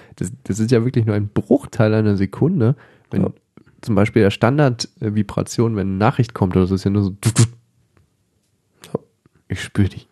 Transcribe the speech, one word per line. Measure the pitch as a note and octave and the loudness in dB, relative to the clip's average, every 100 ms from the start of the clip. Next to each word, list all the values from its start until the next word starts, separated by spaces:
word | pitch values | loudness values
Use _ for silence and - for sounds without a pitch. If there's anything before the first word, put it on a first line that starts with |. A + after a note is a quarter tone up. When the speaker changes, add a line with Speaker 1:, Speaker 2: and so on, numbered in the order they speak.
| - - | -20 -12
Speaker 1:
das, | F2 A#2+ | -10 -10
das | - G2+ | -8 -4
ist | A2 | 2
ja | A#2+ | 2
wirklich | A#2 B2+ A2 | 2 0 0
nur | G#2 | -2
ein | G2+ | -2
Bruchteil | - - C#4+ - - G#2+ | -4 2 0 0 0 2
einer | G#2+ G#2+ G2+ | 4 2 2
Sekunde, | G2 - - F#3 A2 C#3 - _ _ | -2 0 -2 2 0 0 -8 _ _
wenn | - | -4
Speaker 2:
Ja. | - - _ _ _ _ | -2 -6 _ _ _ _
Speaker 1:
zum | - G2 | -2 0
Beispiel | G#2+ A#2 | 2 2
der | G2 | 2
Standard, | - A2+ C#3+ C#3+ A#2 - _ | 2 0 2 0 0 -10 _
äh, | A2 G#2 | -4 -4
Vibration, | G2+ - F#2+ - A#2 A2 | -4 -4 -6 -2 -2 -2
wenn | G2 | -4
eine | F#2+ | 0
Nachricht | A2 - A#2 | 0 0 -2
kommt | - F#2+ F#2 | 0 0 2
oder | F#2 | 2
so, | F#2+ | 0
ist | |
ja | G2+ | 0
nur | G2+ | 0
so. | G2 F#2+ A2+ - A2+ - _ _ _ _ _ _ _ _ _ _ _ _ - | -2 -2 -2 2 0 0 _ _ _ _ _ _ _ _ _ _ _ _ -14
Speaker 2:
Ja. | - _ _ _ _ _ | -14 _ _ _ _ _
Speaker 1:
Ich | F#2+ | -12
spür | - - G2 | -6 -2 -2
die | - - | -2 -20